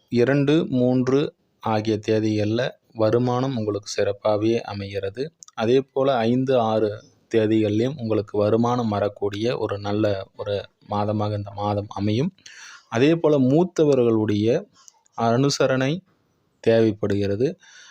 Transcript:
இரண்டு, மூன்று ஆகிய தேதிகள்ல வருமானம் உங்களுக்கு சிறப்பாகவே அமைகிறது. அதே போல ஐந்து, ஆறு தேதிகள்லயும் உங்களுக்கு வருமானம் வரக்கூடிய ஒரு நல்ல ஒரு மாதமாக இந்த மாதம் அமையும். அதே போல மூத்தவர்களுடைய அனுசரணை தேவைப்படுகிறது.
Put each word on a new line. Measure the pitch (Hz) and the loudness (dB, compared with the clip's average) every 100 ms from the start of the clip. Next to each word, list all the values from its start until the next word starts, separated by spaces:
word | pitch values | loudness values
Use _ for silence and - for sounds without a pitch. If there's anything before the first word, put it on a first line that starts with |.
| - | -4
இரண்டு, | 117 120 143 139 156 - | 0 2 2 2 2 0
மூன்று | 127 123 127 127 135 156 - _ _ | 0 2 2 2 0 0 -8 _ _
ஆகிய | 113 110 107 107 | -4 -2 0 -2
தேதிகள்ல | 107 110 110 107 104 113 139 - _ | 0 0 0 0 -2 -2 -4 -8 _
வருமானம் | 113 110 117 123 123 135 123 | -2 0 2 0 0 -2 -4
உங்களுக்கு | 107 104 - | -4 -6 -6
சிறப்பாகவே | - 101 101 110 107 110 117 | -4 -4 -2 -2 0 0 -2
அமைகிறது. | - 101 98 98 98 101 147 _ - | -4 -10 -8 -8 -8 -8 -10 _ -18
அதே | - 110 131 | -4 0 0
போல | 131 135 135 139 | 0 -2 0 2
ஐந்து, | 110 127 131 127 | 2 0 2 2
ஆறு | 113 110 107 107 - _ _ | 2 0 0 -4 -16 _ _
தேதிகள்லயும் | 113 107 110 107 107 127 147 | 0 2 2 2 0 -2 -4
உங்களுக்கு | 113 110 101 104 | -4 -4 -2 0
வருமானம் | 104 113 117 123 117 | 2 2 2 0 -2
வரக்கூடிய | 101 104 - 101 101 113 139 | -2 -2 -4 -6 -4 -4 -4
ஒரு | 107 101 | -4 -6
நல்ல | 101 104 107 98 98 - | -4 0 0 -2 -8 -12
ஒரு | 104 101 - _ - | -6 -6 -8 _ -8
மாதமாக | 104 104 107 104 104 | -4 -2 -2 -2 -4
இந்த | 101 | -8
மாதம் | 101 104 104 104 | -6 -4 -2 -4
அமையும். | - 104 107 175 - - - - - - | -4 -2 -2 -2 -6 -20 -20 -20 -20 -6
அதே | 117 143 165 | 2 2 4
போல | 160 147 | 2 4
மூத்தவர்களுடைய | 127 147 180 - 151 135 120 110 107 104 110 151 202 _ - - _ - | 4 4 2 2 2 4 4 2 2 0 2 0 -4 _ -20 -20 _ -4
அனுசரணை | 117 120 143 - 135 131 131 175 - _ _ _ _ _ | 0 2 2 2 0 0 -2 -4 -8 _ _ _ _ _
தேவைப்படுகிறது. | - 113 113 104 104 101 98 98 139 185 - - - | 2 4 4 0 -2 -2 -2 -2 -2 -4 -16 -20 -20